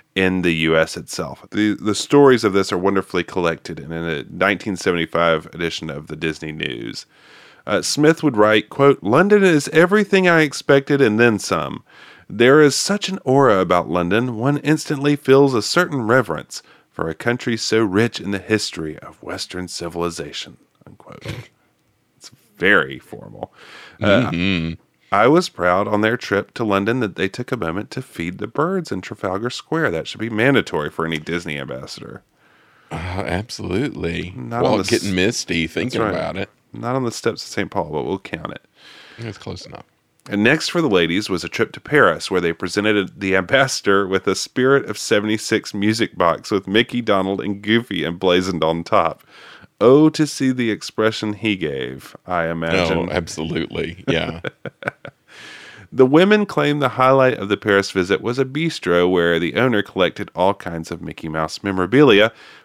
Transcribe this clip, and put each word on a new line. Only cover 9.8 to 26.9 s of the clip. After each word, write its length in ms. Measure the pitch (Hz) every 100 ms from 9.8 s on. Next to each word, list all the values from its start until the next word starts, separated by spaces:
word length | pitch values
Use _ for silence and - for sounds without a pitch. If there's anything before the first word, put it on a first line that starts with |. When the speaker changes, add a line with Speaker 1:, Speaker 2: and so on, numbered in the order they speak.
| 175 214 202 196 180
Speaker 1:
I 140 | 165
expected 640 | 151 - - 139 139 143
and 180 | 120 107
then 180 | 120 101
some. 460 | - 85 69 - - - - - -
There 360 | 101 123 151
is 120 | 147
such 360 | - - 202 -
an 80 | 190 -
aura 320 | 135 131 98
about 320 | 90 87 69
London, 460 | 87 87 107 127 110
one 200 | 131 143
instantly 580 | 143 156 - 139 143 147
feels 360 | - 135 143
a 80 | 120
certain 460 | - 175 180 143 110
reverence 560 | 131 98 76 - - - _ _
for 200 | - 82
a 40 |
country 440 | 80 120 123 127 113
so 260 | - 113
rich 360 | 107 95 117 -
in 100 | 90
the 80 | 98
history 600 | 92 107 - - 80 76
of 220 | 76 -
Western 460 | - 87 - 92 90
civilization," 880 | - 85 85 85 82 73 - - - _ _ -
unquote. 400 | - - - - - - _ _ _ _ _ _ _
It's 140 | - _ _ -
very 420 | 92 98 67 69
formal. 540 | - - 53 50 - _ - - - -
Uh, 280 | 104 92 73
Speaker 2:
Mm-hmm. 500 | 85 95 90 82 80 _ _ _
Speaker 1:
I 140 | 98 120
was 240 | 165 175
proud 360 | - 90 92 104
on 140 | 104
their 160 | 110 120
trip 380 | - 101 -
to 100 | -
London 360 | 110 98 101